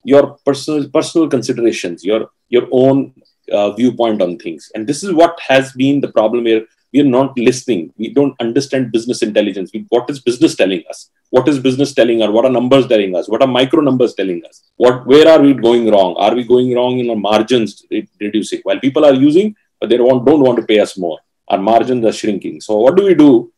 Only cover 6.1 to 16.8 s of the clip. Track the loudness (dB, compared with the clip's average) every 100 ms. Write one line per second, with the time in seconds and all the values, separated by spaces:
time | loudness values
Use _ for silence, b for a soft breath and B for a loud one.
6.1 | -2 0 0 0 -2 -4 _ _ 0 2
7.1 | 2 -2 -2 -2 -2 -4 -4 -6 -10 -4
8.1 | -2 -2 -4 -4 -4 -4 -6 -4 -4 -4
9.1 | -6 -2 -2 -2 -6 -10 -12 -4 -4 -4
10.1 | -6 -6 0 0 0 -2 -2 -8 -20 -20
11.1 | _ _ 0 0 0 -2 -2 -2 0 0
12.1 | 0 0 0 0 0 2 2 2 0 0
13.1 | -4 -4 0 0 0 0 0 0 0 0
14.1 | -2 -6 -6 -12 _ _ 0 0 0 4
15.1 | 6 8 6 6 4 2 2 2 2 0
16.1 | 0 0 0 0 0 2 -2